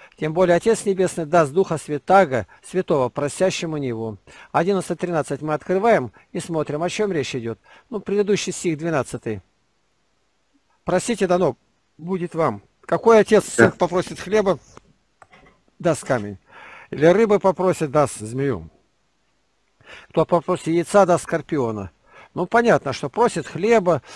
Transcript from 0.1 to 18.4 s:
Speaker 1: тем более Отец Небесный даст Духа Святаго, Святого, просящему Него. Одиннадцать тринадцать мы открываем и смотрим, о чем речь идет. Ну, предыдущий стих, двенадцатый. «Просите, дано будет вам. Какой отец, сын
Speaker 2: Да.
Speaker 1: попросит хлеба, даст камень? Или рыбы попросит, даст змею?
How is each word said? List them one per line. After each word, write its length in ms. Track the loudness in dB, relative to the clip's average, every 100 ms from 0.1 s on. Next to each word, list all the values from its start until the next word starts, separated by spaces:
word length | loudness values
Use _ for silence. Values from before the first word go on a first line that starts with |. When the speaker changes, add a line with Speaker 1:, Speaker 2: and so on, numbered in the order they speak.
| _
Speaker 1:
тем 160 | -4
более 220 | 2 4 4
Отец 300 | 2 0 0
Небесный 400 | 0 0 -2 0
даст 260 | 2 2
Духа 260 | 0 -2 -4
Святаго, 680 | -6 -6 4 4 6 2 -4 -12
Святого, 460 | -8 -6 0 0 0
просящему 680 | -2 -6 0 -2 -2 -6 -6
Него. 420 | -6 -6 -8 -10 _ -20 -6
Одиннадцать 460 | -2 0 0 -2 -6
тринадцать 420 | -4 -4 -4 -6
мы 120 | -4
открываем 600 | -6 -2 0 2 2 0 -8 _
и 80 | -10
смотрим, 440 | -6 -4 -4 -4
о 60 | -4
чем 220 | -4 -2
речь 240 | -2 -4 -6
идет. 240 | -8 -10 _ -20 _
Ну, 100 | -12
предыдущий 540 | -4 -2 0 0 -2
стих, 240 | -6 -4 -4
двенадцатый. 640 | -2 -2 -4 -6 -8 -10 -12 _ _ _ _ _ _ _ _ _ _ _ _ _ -4
«Просите, 420 | -2 -2 -2 0
дано 300 | 2 0 -2 _ _ _ _
будет 360 | -8 -6 -6
вам. 280 | -2 -2 -2 -10 _ -6
Какой 340 | 0 6 6
отец, 260 | 6 2 2
сын 260 | 4 4
Speaker 2:
Да. 40 | 4
Speaker 1:
попросит 440 | -2 -2 -4 -8
хлеба, 400 | -2 0 0 -2 -6 -20 -20 _ _ _ _ _ _ _ _ -6
даст 260 | -2 -2 -2
камень? 320 | -4 -4 -12 _ -20 -20 -20 -14
Или 160 | 2 4
рыбы 320 | 6 4 2
попросит, 520 | 2 0 0 0 0
даст 280 | 0 0 -2
змею? 500 | -10 -4